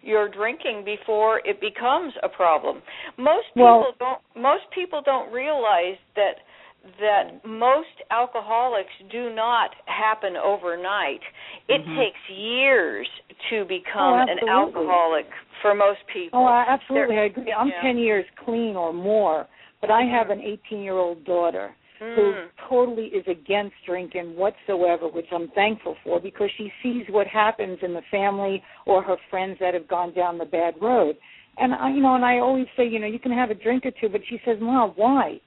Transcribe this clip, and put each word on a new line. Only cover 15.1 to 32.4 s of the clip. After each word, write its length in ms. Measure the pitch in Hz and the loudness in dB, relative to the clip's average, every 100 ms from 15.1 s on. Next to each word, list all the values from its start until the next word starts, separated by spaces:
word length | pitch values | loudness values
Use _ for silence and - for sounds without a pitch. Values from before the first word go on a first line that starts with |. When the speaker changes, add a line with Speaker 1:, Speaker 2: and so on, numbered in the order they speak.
| 160 - - - - | 0 -4 -16 -20 -2
Speaker 1:
for 140 | 208 202 | 0 4
most 240 | 202 202 - | 4 2 -8
people. 280 | 196 175 247 | -10 -4 2
Speaker 2:
Oh, 60 | 254 | 4
I, 200 | 240 240 | 4 4
absolutely. 480 | 262 - 269 277 214 | 0 0 0 2 2
Speaker 1:
They're 80 | |
Speaker 2:
I 40 | 208 | 0
agree. 260 | 220 233 214 | -2 -6 -2
I'm 120 | 262 | -2
Speaker 1:
yeah. 140 | 220 | 0
Speaker 2:
ten 140 | 262 240 | -2 0
years 260 | 233 208 180 - | 2 0 -2 -10
clean 320 | - 233 226 190 | -6 -4 -2 -2
or 160 | 165 | -4
more, 560 | 170 185 214 190 156 - _ - _ | -4 0 2 2 0 -4 _ -20 _
but 120 | 208 | 2
I 100 | 220 | 2
have 280 | 247 240 220 | 4 0 0
an 100 | 202 | -4
eighteen-year-old 840 | 214 208 - 214 196 185 175 170 | -6 -10 -10 -10 -4 -2 -2 -4
daughter 520 | 151 175 170 165 101 - _ _ | -2 0 0 -2 -10 -14 _ _
who 60 | 220 233 202 | -4 2 2
Speaker 1:
Mm. 140 | 196 170 - - | 0 -10 -16 -2
Speaker 2:
totally 380 | 254 247 226 220 | 2 2 0 -4
is 180 | 202 185 | -6 -4
against 480 | 170 151 202 202 - - | -8 -2 -2 -2 -10 -8
drinking 500 | 180 180 180 170 165 | -8 -6 -10 -10 -2
whatsoever, 720 | 196 - - 190 175 170 165 | -2 -2 -4 0 2 2 -2
which 200 | 165 165 | -6 -6
I'm 180 | 170 170 | -8 -4
thankful 460 | - 208 220 - 160 | 0 0 0 -8 -10
for 160 | - 175 | -4 -4
because 300 | 185 - 202 - | -4 -4 -4 -4
she 140 | 208 - | -12 -8
sees 240 | 254 240 202 | -6 -6 -2
what 180 | 202 202 | 0 0
happens 500 | 214 214 220 196 180 | 2 0 0 -8 -6
in 100 | 180 | -8
the 80 | 170 - | -8 -6
family 520 | 202 196 196 196 196 - - - | -2 0 -2 -4 -6 -10 -12 2
or 160 | 190 | 2
her 140 | 190 180 - | 2 -4 -4
friends 280 | 190 190 190 | -6 -6 -2
that 160 | 180 180 | -2 -2
have 120 | 160 | -2
gone 260 | 175 175 175 | -4 -2 -2
down 240 | 175 170 | -2 -2
the 60 | 156 | -4
bad 280 | 165 170 160 | -2 -2 0
road. 340 | 214 247 156 156 - - _ - | 2 4 2 0 -12 -20 _ -2
And 160 | 254 247 | -2 0
I, 160 | 262 | 0
you 100 | 277 | 4
know, 140 | 262 254 | 4 4
and 100 | 247 | 4
I 140 | |
always 260 | 247 | 2